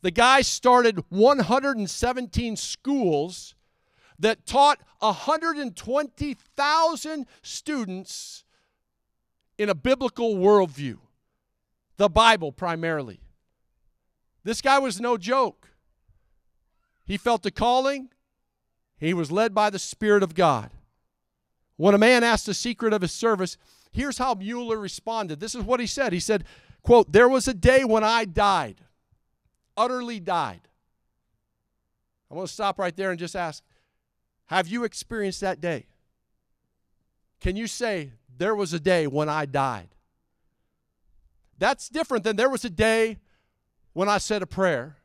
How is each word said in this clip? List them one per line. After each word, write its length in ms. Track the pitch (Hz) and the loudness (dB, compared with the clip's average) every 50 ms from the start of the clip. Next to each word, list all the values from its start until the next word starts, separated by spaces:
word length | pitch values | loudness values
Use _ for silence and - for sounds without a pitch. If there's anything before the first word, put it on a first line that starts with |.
The 100 | - 185 | -4 -2
guy 300 | 170 156 233 247 262 277 | 2 4 4 6 6 6
started 640 | 254 - - - - 247 247 247 247 233 220 180 147 _ | 4 2 -4 0 2 4 6 6 6 4 0 0 -6 _
one 300 | - 190 214 254 285 277 | 2 4 6 6 6 4
hundred 380 | 214 156 226 269 269 277 277 226 | 2 2 0 0 0 0 -2 -2
and 120 | 208 170 | -4 -6
seventeen 680 | - - - 240 254 254 254 202 - - 240 233 214 | -6 -4 -4 -4 -4 -4 -8 -4 -4 -4 -4 -2 -6
schools 1000 | - - - - - _ 254 285 277 233 180 156 143 147 175 185 - - - - _ _ _ _ _ _ _ _ _ _ _ _ _ | -6 -8 -10 -10 -10 _ -2 -2 0 2 2 0 0 -2 -4 -8 -16 -18 -20 -20 _ _ _ _ _ _ _ _ _ _ _ _ _
that 260 | 151 214 220 - _ | 0 0 0 0 _
taught 360 | - - 254 277 294 294 - _ _ _ _ | -4 2 4 6 6 4 2 _ _ _ _
a 120 | - 220 196 | -2 -2 -2
hundred 440 | - - - 302 320 330 330 330 294 | -2 -2 -2 -2 0 0 -4 -4 -4
and 180 | 285 247 175 | -6 -8 -10
twenty 600 | - - - 247 285 302 277 _ - 294 294 254 | -12 -8 -4 -2 -2 -2 -4 _ -8 -8 -8 -8
thousand 880 | - _ _ _ - 277 285 302 320 330 320 330 269 - 302 311 302 262 _ _ _ | -10 _ _ _ -2 0 2 2 2 2 2 0 -2 -8 -8 -8 -8 -10 _ _ _
students 1000 | _ - - - - - 302 277 226 190 185 185 190 - - - - - - - _ _ _ _ _ _ _ _ _ _ _ _ _ _ _ _ _ _ _ _ _ _ _ _ | _ -14 -14 -14 -8 -6 -6 -6 -4 -6 -8 -12 -12 -14 -16 -16 -16 -16 -18 -20 _ _ _ _ _ _ _ _ _ _ _ _ _ _ _ _ _ _ _ _ _ _ _ _
in 120 | 208 208 | -2 -2
a 60 | 196 | -2
biblical 600 | 151 - 254 262 262 269 247 - - 233 233 214 | -2 2 0 0 2 0 -6 -4 -2 -2 -2 0
worldview, 640 | 190 180 202 208 208 190 170 135 131 143 135 107 - _ _ _ _ _ _ _ _ _ _ _ _ _ _ _ _ _ _ _ _ | 2 4 6 6 6 4 2 -2 -8 -8 -8 -8 -10 _ _ _ _ _ _ _ _ _ _ _ _ _ _ _ _ _ _ _ _
the 120 | 196 208 | 0 2
Bible 420 | 160 214 226 226 226 202 160 151 | 4 6 6 6 6 4 2 -8
primarily. 720 | 127 - - 175 165 165 165 165 160 151 139 117 95 - - - _ _ _ _ _ _ _ _ _ _ _ _ _ _ _ _ _ _ _ _ _ _ _ | -8 -6 -6 -4 -4 -2 -2 -4 -4 -4 -6 -8 -12 -18 -20 -20 _ _ _ _ _ _ _ _ _ _ _ _ _ _ _ _ _ _ _ _ _ _ _
This 180 | 185 226 - | -8 -6 -2
guy 160 | - 262 269 277 | 2 2 2 2
was 220 | 277 262 196 180 | 2 0 -6 -4
no 160 | 233 240 247 | -2 -2 -2
joke. 540 | 220 175 196 247 269 262 208 - _ _ _ _ _ _ _ _ _ _ _ _ _ _ _ _ _ _ _ _ _ _ _ _ _ _ _ _ _ _ | -2 -2 -2 0 0 0 -2 -2 _ _ _ _ _ _ _ _ _ _ _ _ _ _ _ _ _ _ _ _ _ _ _ _ _ _ _ _ _ _
He 100 | - 190 | -8 -8
felt 300 | 202 - 240 233 220 - | -4 0 0 0 0 -2
a 60 | 202 | -6
calling. 580 | - - 220 233 247 254 262 269 277 277 262 262 _ _ _ _ _ _ _ _ _ _ _ _ _ _ _ _ _ _ | -4 -2 0 2 2 2 2 0 -2 -4 -8 -14 _ _ _ _ _ _ _ _ _ _ _ _ _ _ _ _ _ _
He 160 | 151 160 180 | -4 -2 -2
was 180 | 175 165 139 | -2 -4 -2
led 240 | 160 196 220 233 196 | 0 0 0 0 0
by 140 | 214 208 208 | 0 0 0
the 100 | 196 180 | -2 -4
Spirit 420 | - - - _ - 214 208 208 | -10 -10 -10 _ 2 4 4 4
of 140 | 190 180 160 | 4 2 0
God. 360 | 160 185 160 139 117 107 - - - _ _ _ _ _ _ _ _ _ _ _ _ _ _ _ _ _ _ _ _ | 2 2 2 2 0 -2 -10 -18 -20 _ _ _ _ _ _ _ _ _ _ _ _ _ _ _ _ _ _ _ _
When 180 | 151 190 202 | 4 4 6
a 20 | 202 | 6
man 260 | 214 233 254 240 233 | 6 6 6 6 4
asked 220 | 233 233 214 - | 2 0 0 -2
the 80 | - 196 | -4 -6
secret 400 | - - 247 233 _ 233 226 214 | -6 -4 -6 -6 _ -2 0 0
of 80 | 214 | 0
his 100 | 180 165 | -2 -4
service, 460 | - - - 233 220 190 185 170 - _ _ _ _ _ _ _ | -6 -2 0 0 0 0 -2 -6 -8 _ _ _ _ _ _ _
here's 260 | _ - 262 285 247 - | _ -6 -4 -4 -4 -4
how 160 | 254 269 247 | -2 -4 -4
Mueller 420 | 202 190 202 233 240 247 233 226 220 | -4 -6 -8 -8 -8 -6 -6 -6 -6
responded. 600 | 208 185 - - _ - 226 226 214 175 156 147 | -6 -10 -12 -12 _ -8 -6 -6 -6 -6 -8 -10
This 160 | 180 220 - | -10 -10 -8
is 80 | 247 208 | -8 -2
what 160 | 180 254 247 | -2 -2 -2
he 80 | 240 220 | -2 -4
said. 260 | - - 277 240 185 | -4 -4 -2 -2 -2
He 60 | 180 | -4
said, 260 | - - 220 202 160 - - - _ _ - _ _ | 0 0 0 -2 -2 -6 -20 -20 _ _ -20 _ _
quote, 280 | - 233 240 208 - | 6 6 6 6 6
"There 160 | 147 202 240 247 | 6 8 8 8
was 200 | 269 262 - - | 6 4 0 0
a 60 | 254 | -4
day 300 | 190 165 247 254 262 269 | 2 4 6 6 6 4
when 200 | 240 220 220 214 | 4 2 2 2
I 220 | 214 226 233 220 | 2 2 2 0
died, 560 | 202 165 214 208 202 196 175 147 113 95 _ _ _ _ _ _ _ _ _ _ _ _ _ _ _ _ _ _ _ _ | -2 0 2 2 4 4 2 0 -4 -10 _ _ _ _ _ _ _ _ _ _ _ _ _ _ _ _ _ _ _ _
utterly 440 | - 220 247 254 254 247 240 240 214 | -2 -2 -2 -2 -6 -6 -8 -10 -10
died." 480 | 175 165 185 170 151 117 92 85 _ _ _ _ _ _ _ _ _ _ _ _ _ _ _ _ _ _ _ _ _ _ _ _ _ _ _ _ _ _ _ _ _ _ | -6 -4 -2 -2 -2 -4 -6 -12 _ _ _ _ _ _ _ _ _ _ _ _ _ _ _ _ _ _ _ _ _ _ _ _ _ _ _ _ _ _ _ _ _ _
I'm 80 | - 160 | -12 -12
gonna 100 | 190 175 | -12 -10
stop 300 | - - 214 202 190 - | -8 -4 -4 -4 -4 -2
right 180 | 196 180 165 | -4 -6 -4
there 160 | 180 196 190 | -4 -4 -4
and 80 | 185 170 | -4 -6
just 160 | 175 170 - | -8 -10 -8
ask, 280 | 196 175 160 151 - _ _ _ _ _ _ _ _ _ _ _ _ _ _ _ _ _ _ | -8 -8 -8 -8 -14 _ _ _ _ _ _ _ _ _ _ _ _ _ _ _ _ _ _
have 200 | 156 185 - 160 | -2 -2 0 0
you 160 | 196 240 240 | -4 -4 -4
experienced 580 | 220 - - - _ 233 226 208 196 180 - | -6 -6 -10 -14 _ -6 -6 -4 -4 -6 -4
that 200 | - 190 185 147 | -4 -4 -4 -4
day? 260 | 151 175 165 127 - _ _ _ _ _ _ _ _ _ _ _ _ _ _ _ _ _ _ _ _ _ _ _ _ _ _ _ _ _ _ _ | -4 -6 -6 -6 -8 _ _ _ _ _ _ _ _ _ _ _ _ _ _ _ _ _ _ _ _ _ _ _ _ _ _ _ _ _ _ _
Can 160 | - 180 185 | -6 -4 -4
you 100 | 202 226 | -4 -6
say, 480 | 220 - - 247 233 208 180 151 139 117 _ _ _ 127 123 | -8 -8 -6 -4 -4 -4 -4 -8 -10 -16 _ _ _ -10 -6
"There 180 | 170 202 220 | -2 -2 -2
was 180 | 208 202 170 160 | -2 -2 -4 -4
a 60 | 170 | -2
day 280 | 147 180 185 170 156 139 | 0 2 2 2 2 0
when 220 | 131 147 151 151 | 0 -2 -2 -2
I 160 | 151 156 151 | -2 -4 -4
died"? 500 | 143 131 143 135 135 120 104 85 85 _ _ _ _ _ _ _ _ _ _ _ _ _ _ _ _ _ _ _ _ _ _ _ _ _ _ _ _ _ _ _ _ _ _ | -2 -2 -2 -2 -2 -2 -6 -12 -16 _ _ _ _ _ _ _ _ _ _ _ _ _ _ _ _ _ _ _ _ _ _ _ _ _ _ _ _ _ _ _ _ _ _
That's 320 | 185 220 277 - - - | -2 -2 0 -2 -6 -10
different 340 | - 302 320 - 269 233 170 | -6 -6 -4 -2 -4 -4 -2
than, 120 | 220 220 | -2 -2
"There 140 | 196 233 269 | 0 0 0
was 140 | 269 240 - | 0 -2 -6
a 60 | 240 | -8
day 500 | 175 160 214 220 220 226 226 226 214 - _ _ _ _ _ _ _ _ _ _ _ _ _ _ _ | -2 0 2 2 4 2 0 -2 -4 -8 _ _ _ _ _ _ _ _ _ _ _ _ _ _ _
when 140 | 156 185 208 | -4 -2 0
I 120 | 208 196 | 0 -2
said 240 | - - 214 208 185 | -2 -2 -4 -4 -4
a 40 | 160 | -6
prayer." 500 | - 185 190 185 160 123 120 151 151 _ _ | -4 0 0 0 0 -2 -4 -8 -16 _ _